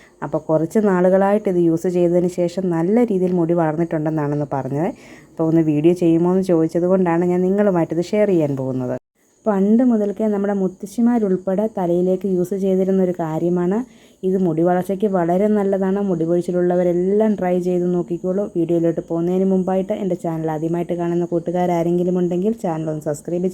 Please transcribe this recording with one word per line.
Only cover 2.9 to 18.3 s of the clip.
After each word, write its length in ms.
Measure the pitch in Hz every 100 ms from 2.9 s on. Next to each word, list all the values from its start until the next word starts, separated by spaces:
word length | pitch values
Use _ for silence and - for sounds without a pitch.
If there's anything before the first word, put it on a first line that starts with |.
| 233
രീതിയിൽ 300 | 233 185 180
മുടി 200 | 180 165
വളർന്നിട്ടുണ്ടെന്നാണെന്ന് 960 | 175 160 151 170 160 156 156 147 147 143
പറഞ്ഞത്. 380 | 139 131 139 190 - - - -
അപ്പോൾ 200 | - 160
ഒന്ന് 140 | 165
വീഡിയോ 320 | 156 147 160
ചെയ്യുമോ 380 | 180 170 165 175
എന്ന് 120 | 185
ചോദിച്ചത് 440 | 185 165 160 175 180
കൊണ്ടാണ് 380 | 190 175 170 180
ഞാൻ 160 | 180
നിങ്ങളുമായിട്ടിത് 600 | 185 202 202 175 156 165 175
ഷെയർ 240 | 214 208
ചെയ്യാൻ 240 | 175 143 135
പോകുന്നത്. 400 | 131 127 127 127 _ _ _ _ 220
പണ്ട് 380 | 196 196 226
മുതൽക്കേ 420 | 254 220 202 190 220
നമ്മുടെ 260 | 202 202
മുത്തശ്ശിമാരുൾപ്പെടെ 1120 | 202 185 185 202 - 233 240 202 185 190 190 220
തലയിലേക്ക് 600 | 202 170 175 185 185 190
യൂസ് 280 | 180 180 196
ചെയ്തിരുന്നൊരു 580 | 190 185 190 190 180 175
കാര്യമാണ്. 580 | 160 156 170 175 175 214 262 - - -
ഇത് 120 | 185 190
മുടി 220 | 180 156
വളർച്ചയ്ക്ക് 440 | 175 180 180 190 214
വളരെ 400 | 185 165 180 214
നല്ലതാണ്. 520 | 208 196 196 190 196
മുടി 240 | 202 165 165
കൊഴിച്ചിലുള്ളവരെല്ലാം 1080 | 175 175 180 175 180 180 175 185 208 220 190
ട്രൈ 200 | 180 180
ചെയ്ത് 260 | 180 180 180
നോക്കിക്കോളൂ. 540 | 175 170 170 185